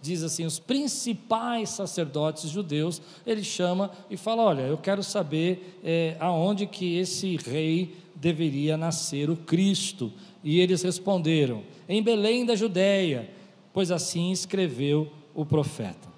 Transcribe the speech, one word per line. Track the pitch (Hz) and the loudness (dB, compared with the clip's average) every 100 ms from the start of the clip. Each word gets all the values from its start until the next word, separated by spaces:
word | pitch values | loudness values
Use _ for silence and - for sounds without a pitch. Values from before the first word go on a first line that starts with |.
diz | 139 175 | -4 -4
assim, | 160 - | -4 -4
os | 165 160 | -4 -6
principais | - 269 285 - 240 214 - 226 233 233 208 | -2 -2 0 -4 -4 -6 -2 -2 0 -2 -4
sacerdotes | - 185 - 156 147 151 156 160 | -6 -6 -4 -4 -2 -2 -2 -6
judeus, | 165 180 147 160 170 - - - | -6 -2 -2 -2 -4 -12 -14 -4
ele | 220 | -4
chama | 196 - 180 180 196 - - | -4 -2 0 0 -2 -6 -12
e | 190 | -8
fala, | 214 226 | -2 2
"Olha, | 220 147 | 4 4
eu | 131 151 | 0 -2
quero | 175 196 | 0 -2
saber, | 196 208 160 156 170 180 - - | 0 -2 -2 0 0 -2 -6 -10
é, | 160 165 165 160 | 0 0 0 0
aonde | 165 170 180 202 202 | 0 2 2 2 -2
que | - 180 170 | -2 -2 0
esse | 185 - 196 165 | 0 -2 -2 -2
rei | - 143 156 165 175 - - | -2 -2 2 2 0 -8 -20
deveria | 160 160 156 165 139 147 156 | -2 0 2 0 0 0 0
nascer, | 165 160 - 139 147 | 0 -2 -4 -2 0
o | 165 | -2
Cristo." | - 165 190 190 - - 117 - - - | 0 4 4 2 -2 -4 -6 -8 -20 -10
E | 147 170 | 2 4
eles | 180 185 | 6 4
responderam, | 180 180 - 190 160 160 139 110 104 - - | 0 -2 0 0 4 4 2 0 -10 -20 -2
"Em | 202 | 0
Belém | 226 226 208 240 | 2 2 2 2
da | 240 | 2
Judéia, | 220 220 180 196 196 180 127 - - - - - | 2 2 4 4 4 2 0 -6 -16 -20 -20 -6
pois | - 185 | -2 0
assim | 175 147 170 170 | 0 -2 -2 0
escreveu | 185 - 196 180 123 143 147 156 - - | -2 -2 0 0 0 2 2 0 -8 -14
o | - 151 | -6 0
profeta." | 156 147 - 104 85 - | 2 2 -2 -8 -8 -18